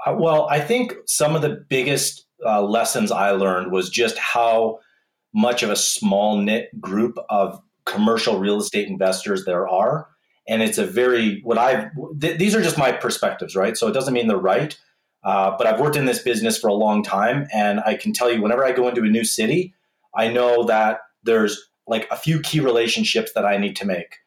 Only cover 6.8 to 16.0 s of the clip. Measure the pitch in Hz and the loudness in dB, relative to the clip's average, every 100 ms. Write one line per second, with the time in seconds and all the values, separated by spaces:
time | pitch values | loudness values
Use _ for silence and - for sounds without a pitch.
6.8 | - 98 120 - - 104 95 - _ _ | -6 -2 -2 -2 -2 0 0 -4 _ _
7.8 | - 101 107 113 120 101 101 104 104 107 | -6 0 2 2 0 0 0 -2 -2 -4
8.8 | 98 92 95 92 107 95 92 87 95 92 | -4 0 0 0 -2 -4 -2 -2 0 0
9.8 | 113 156 - _ _ _ - 113 107 110 | 0 -2 -6 _ _ _ -4 -2 0 0
10.8 | 95 95 123 120 110 98 120 113 127 131 | -2 0 2 2 0 -2 -2 2 2 0
11.8 | - - 151 147 156 160 202 220 170 151 | -2 -10 -12 -6 -4 0 2 2 2 0
12.8 | 131 - 123 - 101 - 87 95 98 113 | 0 0 -4 -2 -2 -4 -6 -2 0 0
13.8 | 113 135 131 123 113 98 92 107 151 - | 0 0 0 0 2 2 2 2 0 -6
14.8 | _ _ _ _ 98 98 95 95 117 110 | _ _ _ _ -2 2 2 2 2 2
15.8 | 147 143 | 2 0